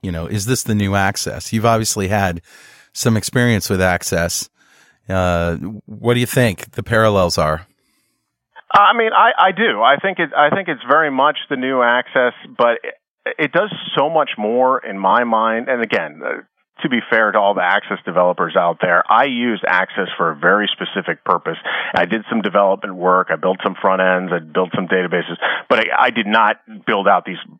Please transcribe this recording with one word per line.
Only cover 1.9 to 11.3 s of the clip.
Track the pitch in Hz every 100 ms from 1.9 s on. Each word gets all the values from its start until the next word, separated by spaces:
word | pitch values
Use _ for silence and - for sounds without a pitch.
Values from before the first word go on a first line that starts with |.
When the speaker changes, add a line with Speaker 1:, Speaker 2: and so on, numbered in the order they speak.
| - 95
Speaker 1:
had | 104 95 85 - - - - _
some | - 127 110
experience | - 131 123 110 -
with | 95
Access. | 92 87 - 90 87 - - _ _ _ _ _ _
Uh, | 95 90 87 85 85 90 107 -
what | 104 113
do | 120
you | 120
think | - 120 92 -
the | -
parallels | 110 113 110 101 90 82
are? | 78 78 - _ _ _ _ _ _ _ _ - _
Speaker 2:
I | - 202 233
mean, | 220
I, | 190 226 - 185
I |
do. | 185 226 104
I | 117 139
think | 196 180
it, | 160 -
I | 147 170
think | 180
it's | 135 120
very | 147 156
much | 135 143